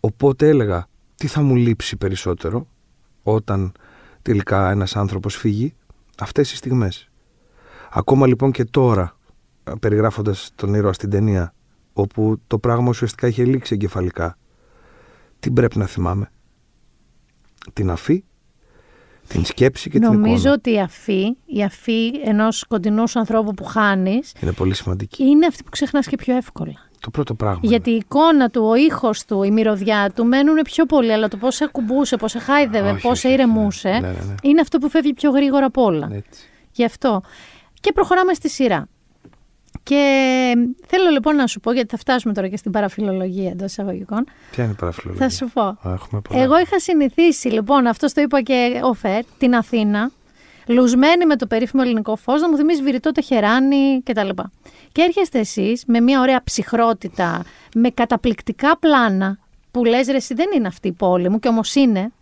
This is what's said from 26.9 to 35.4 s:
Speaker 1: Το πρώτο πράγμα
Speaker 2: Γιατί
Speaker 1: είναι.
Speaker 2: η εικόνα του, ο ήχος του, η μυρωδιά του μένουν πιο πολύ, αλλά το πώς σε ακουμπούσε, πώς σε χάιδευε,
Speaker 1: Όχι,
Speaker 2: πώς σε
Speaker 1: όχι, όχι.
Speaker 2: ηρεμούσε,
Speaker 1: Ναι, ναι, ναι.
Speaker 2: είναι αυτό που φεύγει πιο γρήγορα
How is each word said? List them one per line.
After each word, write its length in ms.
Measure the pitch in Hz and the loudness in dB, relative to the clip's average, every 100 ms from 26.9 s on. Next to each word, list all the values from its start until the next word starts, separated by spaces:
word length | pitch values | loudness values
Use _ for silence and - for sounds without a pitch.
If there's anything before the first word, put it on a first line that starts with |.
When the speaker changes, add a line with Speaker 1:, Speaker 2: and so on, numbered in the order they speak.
| _ | _
Speaker 1:
Το 100 | - | -10
πρώτο 240 | 151 143 | -6 -4
πράγμα 260 | 117 107 92 | -2 -2 0
Speaker 2:
Γιατί 280 | 214 233 240 | 0 0 2
Speaker 1:
είναι. 80 | 226 | -2
Speaker 2:
η 40 | |
εικόνα 460 | - 277 320 302 247 | 0 2 4 4 2
του, 140 | 240 | 2
ο 100 | 214 | 2
ήχος 500 | 233 302 - 233 214 | 4 2 2 -2 -4
του, 180 | - 202 | -4 -2
η 80 | 196 | 2
μυρωδιά 600 | 214 220 208 196 208 202 | 2 2 0 0 0 0
του 100 | 190 233 | 0 0
μένουν 280 | 262 285 311 | 4 4 2
πιο 240 | 302 - 320 | 0 0 2
πολύ, 260 | 302 233 | 2 2
αλλά 160 | 220 214 | 2 0
το 80 | 202 | -2
πώς 180 | 247 | -4
σε 100 | 254 | -2
ακουμπούσε, 520 | 294 - 214 262 285 233 | -4 -4 -2 0 0 -2
πώς 140 | 220 | -4
σε 80 | - | -6
χάιδευε, 520 | 240 285 269 214 196 | 0 2 2 0 0
Speaker 1:
Όχι, 100 | 202 | -2
Speaker 2:
πώς 180 | 240 247 | -2 0
σε 80 | 254 | 2
Speaker 1:
όχι, 100 | 262 | 2
όχι. 60 | |
Speaker 2:
ηρεμούσε, 460 | 254 220 208 - 190 | 4 2 0 -2 -2
Speaker 1:
Ναι, 100 | 214 | -2
ναι, 100 | 92 | -2
ναι. 260 | 87 92 98 | -6 -8 -2
Speaker 2:
είναι 180 | 277 302 | 2 4
αυτό 180 | 302 311 | 2 0
που 100 | 285 | 0
φεύγει 220 | 320 294 | 0 0
πιο 160 | 254 294 | 0 0
γρήγορα 360 | 269 | 2